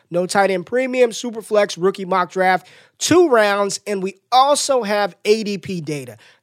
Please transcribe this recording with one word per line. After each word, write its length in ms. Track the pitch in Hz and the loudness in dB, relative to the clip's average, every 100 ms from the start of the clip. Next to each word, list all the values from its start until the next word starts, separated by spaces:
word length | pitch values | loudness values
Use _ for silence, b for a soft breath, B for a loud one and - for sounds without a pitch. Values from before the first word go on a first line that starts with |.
| b | b
no 160 | 170 180 | -4 -2
tight 240 | 202 196 | 0 2
end 160 | 185 170 | 0 -2
premium, 440 | 247 262 254 240 | -4 -2 2 0
super 300 | 196 240 220 | 0 -10 -10
flex 380 | - 208 208 - | -2 0 0 -2
rookie 260 | 185 196 180 | -4 -4 -4
mock 240 | 185 180 | -2 -2
draft, 380 | 190 185 180 - b b b | 0 0 0 -2 b b b
two 280 | - 339 339 | 2 4 6
rounds, 520 | 233 208 202 202 - - | 4 4 2 -2 -4 -6
and 160 | 202 | -6
we 160 | 190 - - | -6 -10 0
also 520 | 247 277 285 - 262 | 2 4 2 0 -2
have 320 | 202 208 202 - 202 | 0 -2 -2 -4 0
A 180 | 220 | 0
D 140 | 208 196 | 0 -6
P 240 | - 180 | -6 -8
data. 360 | 151 147 123 110 b b | -6 -8 -10 -18 b b